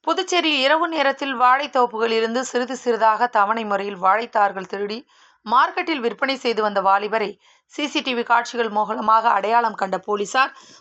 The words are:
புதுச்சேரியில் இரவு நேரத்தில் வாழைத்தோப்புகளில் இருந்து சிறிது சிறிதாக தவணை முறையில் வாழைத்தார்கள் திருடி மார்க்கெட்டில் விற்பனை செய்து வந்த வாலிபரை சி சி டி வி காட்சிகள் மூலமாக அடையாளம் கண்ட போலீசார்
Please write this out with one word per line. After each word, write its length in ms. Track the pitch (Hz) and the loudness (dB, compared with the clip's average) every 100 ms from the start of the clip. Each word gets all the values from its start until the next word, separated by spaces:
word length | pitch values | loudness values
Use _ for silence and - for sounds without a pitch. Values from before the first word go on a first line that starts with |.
| - | -2
புதுச்சேரியில் 560 | 339 370 349 320 294 | -2 0 0 2 0
இரவு 220 | 262 311 339 | 2 2 0
நேரத்தில் 460 | 320 269 - 277 247 | 0 0 0 -6 2
வாழைத்தோப்புகளில் 800 | 254 262 294 269 240 220 233 226 | 4 4 2 0 0 0 0 0
இருந்து 240 | 226 233 | 0 -2
சிறிது 320 | 254 247 247 262 | -2 -4 -4 -4
சிறிதாக 520 | 247 220 220 214 240 | -2 2 2 2 0
தவணை 360 | 214 202 233 | 2 0 0
முறையில் 360 | 214 202 202 190 | -2 -4 -4 -2
வாழைத்தார்கள் 720 | 185 208 233 220 202 190 185 | 2 2 0 0 0 -2 -8
திருடி 260 | 196 202 220 - _ _ _ 214 | -6 -6 -8 -12 _ _ _ 0
மார்க்கெட்டில் 560 | 240 330 349 359 302 | 2 2 0 -4 -2
விற்பனை 340 | 226 208 269 262 | -2 -2 -4 -2
செய்து 260 | 240 220 | -2 0
வந்த 180 | 214 196 | 0 2
வாலிபரை 480 | 190 196 202 220 208 202 _ _ _ | 2 2 0 -2 -4 -8 _ _ _
சி 100 | - 294 | -8 -4
சி 120 | 254 | -4
டி 120 | 262 | -2
வி 100 | 240 | -4
காட்சிகள் 460 | 233 240 240 240 226 | 0 0 0 -4 -2
மூலமாக 560 | 208 202 233 214 220 226 | -2 -2 -2 2 4 4
அடையாளம் 480 | 208 202 233 226 202 | 0 2 2 0 -2
கண்ட 180 | 196 185 | -4 -4
போலீசார் 540 | 196 208 202 262 277 - - - | -4 -4 -2 0 0 -4 -20 -20